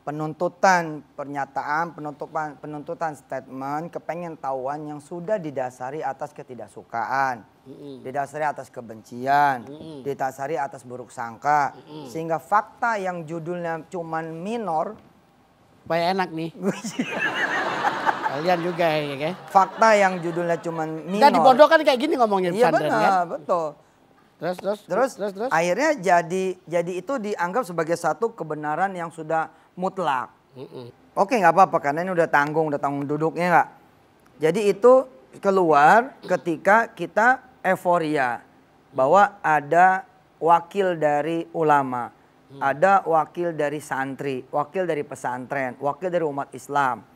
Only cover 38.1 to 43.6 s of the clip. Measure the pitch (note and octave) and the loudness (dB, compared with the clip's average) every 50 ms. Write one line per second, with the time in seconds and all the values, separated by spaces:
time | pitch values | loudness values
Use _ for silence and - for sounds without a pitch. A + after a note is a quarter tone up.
38.1 | D3+ D3 C3 B2 A#2 G#2 - _ _ _ _ _ _ _ _ _ - C3+ C3 C#3 | 0 0 0 0 -2 -6 -10 _ _ _ _ _ _ _ _ _ -2 0 2 6
39.1 | E3 G3 G#3 G3+ - - - D#3+ D#3 D3+ C#3+ C#3+ D#3+ E3+ F3+ F#3+ F#3 F#3+ F#3+ _ | 6 6 6 4 2 -4 0 2 2 2 2 2 4 6 6 6 6 2 -4 _
40.1 | _ _ _ _ _ _ D3 D#3+ E3+ E3+ E3+ - - G3+ F#3+ F#3 F3 D#3+ D3+ D3+ | _ _ _ _ _ _ 2 4 4 4 2 -2 -4 -2 0 0 0 2 2 2
41.1 | D3 D3 D3 D#3 E3 E3 E3 - - - D#3+ D3+ D3 C#3+ C#3 C3 B2+ B2 A#2 G#2+ | 2 2 0 -2 -4 -4 -6 -6 -4 -2 2 4 4 4 4 0 -4 -6 -8 -10
42.1 | _ _ _ _ _ _ _ _ C3+ C#3 C3 C#3 C3+ C#3+ E3 F#3+ G3 F#3+ F#3 D#3 | _ _ _ _ _ _ _ _ -12 -4 -2 -2 0 2 4 4 4 4 4 2
43.1 | E3 D#3+ D3+ D3+ - F3 F3 E3+ E3 D3 | 2 2 2 0 -4 -6 -4 -4 -2 -2